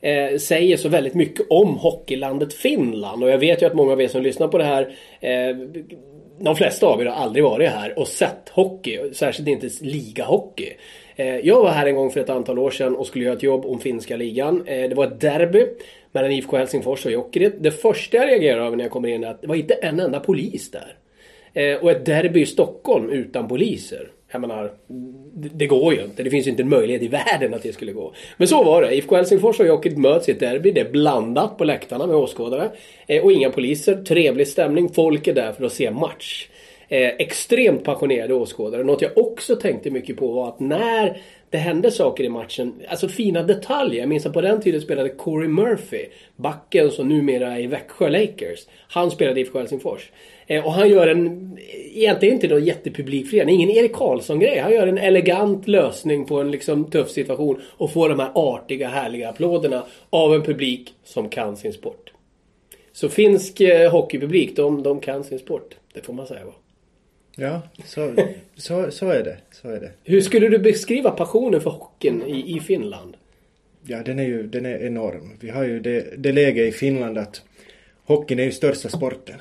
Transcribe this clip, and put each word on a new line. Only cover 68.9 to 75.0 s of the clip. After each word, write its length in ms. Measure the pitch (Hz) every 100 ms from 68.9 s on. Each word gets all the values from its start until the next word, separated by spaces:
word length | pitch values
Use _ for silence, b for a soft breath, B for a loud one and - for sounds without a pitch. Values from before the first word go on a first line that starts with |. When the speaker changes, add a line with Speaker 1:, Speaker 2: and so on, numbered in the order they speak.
Speaker 2:
så 180 | - 190
är 140 | 143
det. 140 | - - _
Så 160 | _ 123
är 120 | 107
det. 120 | - -
Speaker 1:
Hur 180 | - 196
skulle 260 | 190 233 220
du 120 | 214
beskriva 520 | 202 151 - 247 262
passionen 500 | - 170 220 254 165
för 80 | 147
hockeyn 540 | - - _ 139 117 131
i, 300 | 139 135 165
i 20 |
Finland? 580 | - 185 104 101 90 - _ _ _ _ _ _ -
Speaker 2:
Ja, 160 | 117 113
den 140 | 131
är 40 |
ju, 240 | 131 117 107
den 180 | 123 123
är 200 | 120 123
enorm. 520 | 117